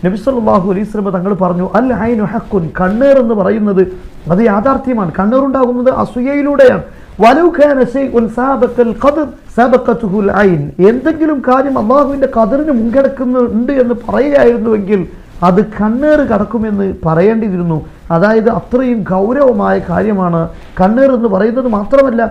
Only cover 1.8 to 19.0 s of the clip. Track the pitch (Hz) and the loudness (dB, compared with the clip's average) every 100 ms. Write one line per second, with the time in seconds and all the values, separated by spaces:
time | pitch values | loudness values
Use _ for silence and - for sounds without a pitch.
1.8 | 254 220 226 233 202 233 - 202 156 - | 0 -2 -2 -2 -2 -4 -4 -4 -4 -4
2.8 | 185 220 277 277 233 220 185 220 208 190 | -2 2 4 4 2 0 0 0 0 0
3.8 | 185 - - - 151 180 226 214 269 269 | 0 -2 -16 -10 -2 0 2 2 0 -2
4.8 | 262 233 175 165 202 254 277 262 247 247 | -2 -2 -4 -2 0 0 0 0 0 0
5.8 | 247 262 208 247 254 285 285 277 262 190 | 0 0 -4 -4 -2 -2 0 4 4 4
6.8 | - - - - 220 285 349 - 294 262 | -6 -16 -12 2 4 4 2 4 2 2
7.8 | 240 277 269 233 226 - 262 262 233 - | 0 -2 -2 0 -2 -2 -2 0 0 0
8.8 | 233 208 277 294 285 - - - 247 254 | -2 0 0 0 -4 -8 -6 0 2 2
9.8 | - 226 202 208 196 185 202 165 143 - | 0 -2 -2 -2 0 2 2 2 -2 2
10.8 | 190 247 294 302 311 285 240 262 277 247 | 2 2 -2 0 -2 0 0 0 0 -2
11.8 | 214 277 269 277 262 226 208 277 311 247 | 0 2 0 -2 -2 0 0 0 0 0
12.8 | 226 262 269 269 254 254 233 208 247 277 | 0 0 0 -2 -2 0 0 0 0 0
13.8 | 240 233 - 202 285 277 240 233 220 214 | 0 -2 -4 -2 2 4 4 2 0 -2
14.8 | 190 208 160 - - - 175 185 - - | 0 -2 -2 -12 -16 -2 2 2 0 -2
15.8 | 214 247 302 302 247 202 202 233 220 202 | -2 0 2 2 2 -2 -2 -4 -4 -2
16.8 | 190 - 160 160 196 226 220 185 175 156 | -4 -2 -2 2 2 2 -2 -2 -2 -4
17.8 | - - - 165 202 220 214 208 - 254 | -6 -14 -4 0 2 2 2 -2 -2 -2
18.8 | 262 233 | 0 -2